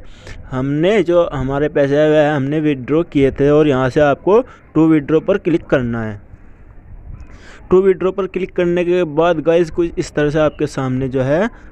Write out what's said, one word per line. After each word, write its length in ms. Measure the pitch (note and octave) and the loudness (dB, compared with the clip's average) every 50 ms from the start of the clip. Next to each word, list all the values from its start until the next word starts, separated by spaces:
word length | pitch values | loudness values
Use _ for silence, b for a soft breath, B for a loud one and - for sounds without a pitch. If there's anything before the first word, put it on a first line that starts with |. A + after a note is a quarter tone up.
| B B B B B B B B - - | B B B B B B B B -14 -8
हमने 520 | C3 B2+ C3 C#3 C#3+ D3+ E3 F#3+ A3+ G#3+ | -6 -6 -4 -4 -2 0 0 2 2 2
जो 260 | D#3+ E3+ F3 F3 E3+ - | 2 2 2 2 2 0
हमारे 360 | D#3 C3+ B2+ C3+ C#3 C#3 D3+ D3 | -2 -4 -4 -4 -2 -2 -2 0
पैसे 280 | - D3+ C#3 C3+ C#3+ D3 | 0 0 0 2 2 2
हैं, 100 | D3+ D#3 | 4 4
वह 220 | D3+ D#3 D3 D3 | 4 4 4 2
हमने 280 | D3+ C#3 C3 C#3 D3+ D#3+ | 0 -2 -2 -2 -2 -2
विथड्रॉ 420 | D3+ D3+ D3 C3 A#2+ A2+ C#3+ D#3+ E3+ | 0 0 -2 -2 -4 -2 -2 -2 -2
किए 260 | - - C#3+ C3+ C3 | 0 0 2 2 2
थे 180 | - - C#3 C#3+ | 2 2 2 2
और 180 | D3 D3+ D#3 D3+ | 4 4 4 2
यहाँ 200 | C3 B2+ C3 B2+ | 2 2 0 0
से 100 | - D#3 | 2 2
आपको 380 | D3+ C#3+ C3+ - - F3 G3+ A#3+ C4+ B B B B B - | 2 2 2 0 0 2 2 2 0 B B B B B 0
टू 120 | D#3 D#3+ D#3+ | 2 4 4
विथड्रॉ 320 | D#3+ D3+ C#3 C3 D#3 D#3 | 4 2 2 0 0 0
पर 160 | - - G3 - | 2 0 -2 -2
click 280 | - F3 D#3 F3 - | 0 -2 -2 -2 -2
करना 380 | - E3 C#3 B2 A#2 A#2 A#2 A2 | -2 -2 -2 0 -2 -4 -6 -6
है। 240 | G#2+ G#2 G#2 - - - - - - - - - - - - - - - - - - - B B B B B B B B B B - | -8 -10 -12 -16 -20 -20 -20 -20 -20 -20 -20 -20 -20 -20 -20 -20 -20 -20 -18 -18 -18 -18 B B B B B B B B B B 2
टू 100 | F3+ F#3 | 2 4
विथड्रॉ 300 | G3 F#3+ F#3 D#3 E3+ F#3+ | 4 4 2 2 -2 -4
पर 140 | F#3 G3+ F#3+ | -4 -4 -6
click 240 | F#3 - F3+ F#3 F3+ | -6 -6 -8 -8 -4
करने 320 | - - F3+ F3 F3 F3 F3 | -2 -2 0 0 0 0 0
के 180 | F3 F3+ F3+ F3 | 0 0 0 0
बाद 340 | D#3 C#3+ D#3 E3 F3 E3+ D#3 | 0 0 0 2 2 0 0
guys, 300 | C3+ E3 E3 F3 F3 D#3+ | 0 2 2 2 0 0
कुछ 280 | - F3 E3+ E3+ - F#3 | -2 -2 -4 -2 -4 -8
इस 120 | D#3 - | -8 -6
तरह 180 | - D3+ D3 D3 | -4 -2 -2 0
से 80 | D3 D#3+ | 0 0
आपके 280 | D#3 D3 D3+ - D3+ | 0 0 0 -2 -6
सामने 420 | C#3 - C#3 C3 C3 B2+ C3 C3+ C3 | -6 -4 -4 -4 -4 -4 -4 -4 -2
जो 140 | B2 C3+ | -2 -2
है 260 | B2+ C3+ D3 E3+ G#3+ A#3 B B B B | 0 0 0 0 0 -2 B B B B